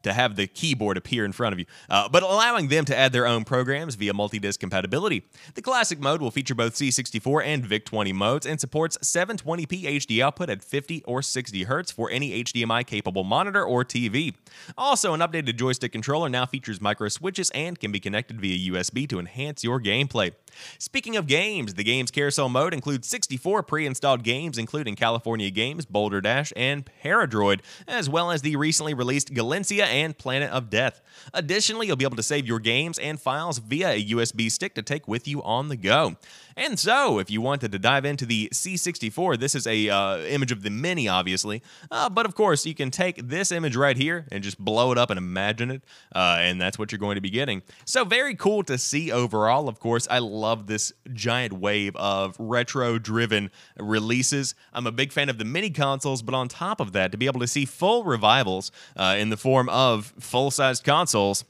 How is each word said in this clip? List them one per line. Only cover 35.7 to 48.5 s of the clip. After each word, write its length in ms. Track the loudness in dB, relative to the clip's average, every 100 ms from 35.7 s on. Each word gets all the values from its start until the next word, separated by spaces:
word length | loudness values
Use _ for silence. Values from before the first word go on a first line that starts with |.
| -4
go. 380 | 4 4 4 -2 -16 -20 -18 -4
And 220 | -2 0
so, 400 | 2 4 4 2
if 140 | 0
you 80 | -2
wanted 320 | 0 0 -2
to 80 | 2
dive 240 | 4 4
into 200 | 0 -4
the 240 | -2 -2 -2
C 240 | -4 -4 -4
sixty-four, 600 | -4 -4 -6 -2 0 0
this 200 | 0 -2
is 100 | 0
a, 220 | 2 2
uh, 300 | 2 2 -2
image 340 | -2 -2 0
of 100 | -2
the 80 | -4
Mini, 380 | -4 -2 0 2
obviously, 540 | 2 2 -2 -2 -6 -10 -20 -8
uh, 180 | -2 0
but 180 | 2 0
of 100 | 2
course, 280 | 2 2
you 120 | 0 -4
can 160 | -4
take 360 | -2 -2 -2 -6
this 220 | -2 -2
image 240 | 0 -2
right 220 | 2 2 4
here 300 | 0 -2 -6
and 140 | -6
just 140 | -6 -4
blow 340 | 0 4 4
it 60 | 4
up 120 | 2
and 80 | 0
imagine 540 | -2 0 0 0 -4
it, 100 | -6 _ -20 _
uh, 220 | 2 4 6
and 220 | 4 2
that's 180 | -2 -2
what 140 | -6
you're 80 | -4
going 160 | -2 -2
to 40 |
be 100 | -2
getting. 320 | -2 -2 -4 -8 -16
So 200 | -2 0
very 320 | 2 2 0 0
cool 260 | 2